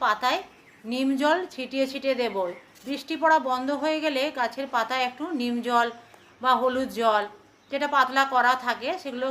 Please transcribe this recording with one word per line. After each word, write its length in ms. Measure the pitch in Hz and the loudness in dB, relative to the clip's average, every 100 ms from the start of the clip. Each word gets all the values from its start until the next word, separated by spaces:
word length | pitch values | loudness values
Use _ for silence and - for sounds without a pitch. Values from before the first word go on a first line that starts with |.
পাতায় 360 | 233 - 254 339 - - - - | 0 0 0 -2 -4 -18 -20 -16
নিম 260 | 220 254 269 269 | -6 -2 0 2
জল 160 | 294 349 370 | 2 2 -2
ছিটিয়ে 320 | - 254 269 269 | -8 -4 -2 -2
ছিটিয়ে 240 | 277 269 247 | -2 -2 0
দেব। 140 | 233 196 180 180 - - 254 | 0 -2 -4 -6 -16 -14 -8
বৃষ্টি 300 | 277 - 320 | -8 -6 0
পড়া 160 | 320 320 254 | 4 4 2
বন্ধ 200 | 254 262 285 | -2 -2 -2
হয়ে 160 | 311 311 311 | 0 0 0
গেলে 160 | 269 294 277 | 0 -2 -2
গাছের 280 | 233 269 269 | -4 -4 -4
পাতায় 300 | 240 226 262 247 | -2 -2 -2 -2
একটু 140 | 247 330 294 | -4 -6 -4
নিম 140 | 240 240 233 | -2 -4 0
জল 200 | 240 233 - - - - - | 0 0 -4 -18 -20 -20 -4
বা 100 | 254 240 | 0 2
হলুদ 280 | 254 254 262 202 | 2 0 -2 0
জল 240 | 226 208 202 - - _ - | 2 2 0 -10 -20 _ -8
যেটা 160 | 277 294 277 | -4 0 2
পাতলা 280 | 247 269 269 | 2 2 2
করা 200 | 254 247 254 | 4 4 2
থাকে 340 | 240 220 254 359 | 0 -4 -4 -6
সেগুলো 240 | 277 240 262 | -6 -6 -4